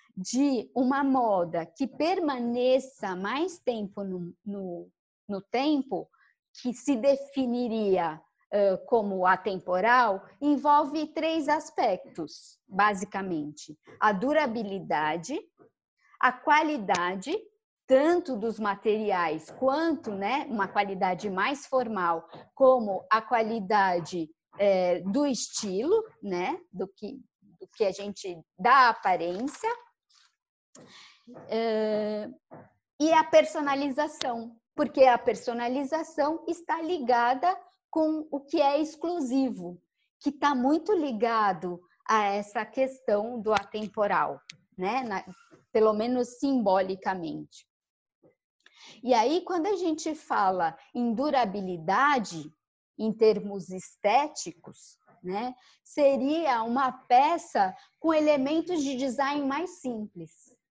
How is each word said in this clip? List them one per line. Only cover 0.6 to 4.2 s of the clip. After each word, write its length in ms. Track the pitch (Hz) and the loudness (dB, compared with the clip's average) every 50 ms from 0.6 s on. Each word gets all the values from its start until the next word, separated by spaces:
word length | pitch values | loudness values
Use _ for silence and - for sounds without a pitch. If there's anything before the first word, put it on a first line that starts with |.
| - - - | -4 -4 -2
uma 300 | 247 269 247 277 277 285 | 0 0 2 2 2 2
moda 640 | 277 262 262 240 220 202 185 175 165 170 170 160 | 2 2 2 2 2 2 2 0 0 -2 -4 -6
que 200 | 160 _ - 277 | -6 _ -6 -6
permaneça 1300 | 214 - - 294 330 392 381 339 294 269 247 240 233 240 247 247 254 254 269 262 262 - - - 196 185 | -6 -4 -2 0 0 0 0 -2 -2 -2 -2 -4 -4 -2 0 2 4 2 2 0 -4 -12 -10 -8 -6 -6
mais 440 | 180 190 208 247 285 339 381 349 - | -6 -6 -4 -4 -4 -4 -4 -6 -6
tempo 440 | _ 262 214 220 202 190 - 202 202 | _ -4 -4 -4 -6 -8 -8 -10 -8
no, 300 | 190 185 180 | -8 -8 -8